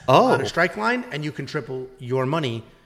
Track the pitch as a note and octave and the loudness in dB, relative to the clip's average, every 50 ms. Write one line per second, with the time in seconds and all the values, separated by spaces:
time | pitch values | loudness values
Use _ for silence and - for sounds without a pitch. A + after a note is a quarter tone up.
0 | - - C3 F3 B3 C4 F#3 - - - - E3+ F3+ F3 - G#3 G#3+ A3+ B3 B3+ | 2 6 6 6 6 6 4 2 0 -2 0 0 0 0 0 -2 -2 -2 -2 -2
1 | B3 - - D3 D3+ D3+ - - C#3 - - D3+ B2 C#3 C3 C3 C3 C3 - - | -4 -6 -8 -6 -6 -6 -6 -8 -8 -6 -6 -8 -6 -6 -8 -10 -10 -12 -14 -12
2 | C3 A#2+ B2+ C3 C3 C3 D#3 E3+ D3+ A#2+ A2+ A2+ A2 - - _ _ | -6 -2 -2 0 0 0 0 0 -2 -2 -4 -6 -10 -14 -20 _ _